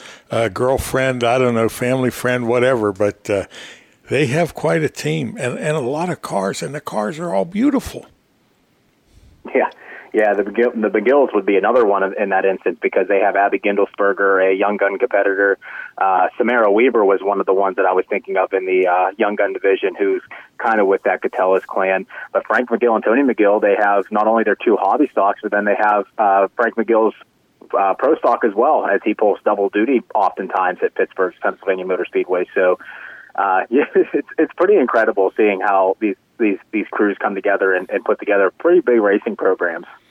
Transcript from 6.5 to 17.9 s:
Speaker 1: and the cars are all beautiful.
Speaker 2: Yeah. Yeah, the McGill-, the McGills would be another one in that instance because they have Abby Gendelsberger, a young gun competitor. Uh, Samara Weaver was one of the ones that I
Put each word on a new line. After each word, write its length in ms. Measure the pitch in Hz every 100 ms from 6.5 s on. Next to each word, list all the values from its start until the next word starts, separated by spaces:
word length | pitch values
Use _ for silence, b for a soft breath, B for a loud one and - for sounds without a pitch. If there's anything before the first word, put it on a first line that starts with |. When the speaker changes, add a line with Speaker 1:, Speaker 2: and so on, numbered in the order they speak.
| -
Speaker 1:
and 100 | 82
the 80 | 147
cars 380 | - 104 104 151
are 140 | 175
all 120 | 185 170
beautiful. 600 | 202 277 262 - - - _ _ _ _ _ _ _ _ _ _ _ - _ -
Speaker 2:
Yeah. 160 | 127 - B B B B
Yeah, 200 | 107 107
the 100 | 101
McGill-, 380 | 101 104 120 113
the 80 | 107
McGills 440 | 107 104 143 131 104
would 100 | 98
be 120 | 95
another 280 | 101 123 107
one 280 | 98 95 98
in 120 | 101
that 160 | 95 95
instance 340 | 92 95 85
because 260 | 95 - 92
they 120 | 98
have 160 | 101 95
Abby 240 | 101 101
Gendelsberger, 920 | 104 101 98 - 98 95 98 95 95
a 40 | 95
young 220 | 101 104
gun 200 | 98 95
competitor. 600 | 98 101 98 98 98 95 B B B -
Uh, 320 | 95 92 90 -
Samara 340 | 117 123 107
Weaver 320 | 101 135 117 98
was 140 | 95
one 180 | 95 98
of 60 | 98
the 80 |
ones 220 | 95 98 95
that 100 |
I 80 | 95